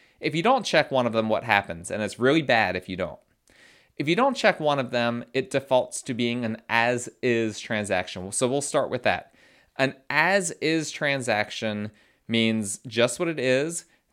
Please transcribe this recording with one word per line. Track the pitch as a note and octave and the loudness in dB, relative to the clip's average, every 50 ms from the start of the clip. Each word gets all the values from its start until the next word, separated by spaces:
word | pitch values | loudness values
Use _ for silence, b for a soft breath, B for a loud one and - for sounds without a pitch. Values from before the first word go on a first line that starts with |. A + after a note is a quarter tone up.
| b b b b | b b b b
if | b D#3+ C#3 | b -4 -2
you | E3 | 0
don't | E3+ A3+ C4+ B3+ G3 | 2 2 2 2 0
check | - - D#3+ C#3+ - | 2 2 2 2 2
one | C3+ B2+ A#2+ | 2 0 2
of | A#2 A2 | 2 0
them, | A2+ A2 A2 | 0 0 0
what | G#2+ - - | 0 0 2
happens, | A2+ G#2 G2+ G2 - E2+ E2+ F2+ - | 2 2 2 2 0 -6 -10 -8 -6
and | - G#2 | -4 -4
it's | G#2+ G2 - - | -4 -4 -2 0
really | A#2+ C3 D3+ E3 | 2 4 4 4
bad | D3 C3 B2 A2+ G#2+ F#2 F2+ | 4 4 4 4 4 2 0
if | F2+ - - | -4 -4 -6
you | F2+ | -6
don't. | F2 F2+ D2 - - _ _ _ _ _ _ b b b b b b b b b b | -4 -4 -6 -6 -10 _ _ _ _ _ _ b b b b b b b b b b
If | D3 C#3+ | 0 0
you | F3 | 2
don't | G3+ C4 C#4 B3 - | 4 4 2 2 4
check | - G#3 F3 - | 4 2 4 4
one | D#3+ D3 C#3+ C#3 | 2 2 2 2
of | B2+ A2+ | 0 0
them, | B2 A#2+ A#2+ A#2+ A#2+ A#2+ A#2+ - - | 0 0 0 0 0 -2 -6 -4 -4
it | C3+ C3 - | -4 -2 -2
defaults | - C3+ - - C3 B2+ - - - - - | -2 -4 0 2 2 2 2 0 -6 -10 -8
to | - B2+ | -6 -4
being | A2+ A#2+ A#2 A#2+ B2 A#2+ | -2 -2 -2 -2 -2 -4
an | A2 A2 - - - | -4 -6 -6 -4 0
as-is | A2+ A#2 A#2 A#2+ B2 A#2+ A#2+ - - _ - B2 A#2 A#2 A2+ A2 G#2 - | 2 2 2 2 2 0 -4 -8 -8 _ 0 0 2 2 2 0 -2 -6
transaction. | - - A#2 G#2+ G#2 G2 F#2+ F#2 F2+ - - F#2 F2+ F#2+ | -8 -6 -4 -4 -2 0 -2 -2 -2 -4 -8 -10 -10 -6
So | G#2+ - C3 A#2+ | -2 -2 0 0
we'll | C3 C#3+ | 0 -2
start | C#3 - - D3 B2 - | -2 -2 0 -2 0 -2
with | G2 B2 - | -2 -2 0
that. | G#2+ F2+ - - - b b b b b b b b b | 0 0 0 -4 -10 b b b b b b b b b
An | b C3+ C3+ - - _ - | b -2 -2 -2 -6 _ -2
as-is | C3+ D3 D#3+ F3 G3 G3+ F#3 E3+ - - - D#3 D#3+ E3 D3+ - | 2 2 4 4 2 2 0 -2 -4 -4 -2 0 0 0 -2 -4
transaction | - - D#3 C#3+ C#3 C3+ B2 B2 A2 G#2 G#2 - - - A2+ A2 G#2 G#2 G#2 G#2 - b b b b b b b | -6 -4 -2 -2 -2 0 0 0 0 0 0 -2 -6 -6 -4 -4 -4 -4 -6 -8 -10 b b b b b b b
means | A#2 A#2 A2+ A2+ A2 A2 G#2+ G2 - - - | 0 2 2 2 2 0 -2 -4 -6 -10 -12
just | B2+ G#2+ A#2+ A#2 B2+ - - | -4 0 2 2 2 2 0
what | F3 E3+ | -2 -2
it | D#3+ C#3+ | -2 0
is, | B2 C3 B2+ C3 D3 E3 E3+ - - b b b b b | 0 2 2 2 0 -2 -6 -8 -12 b b b b b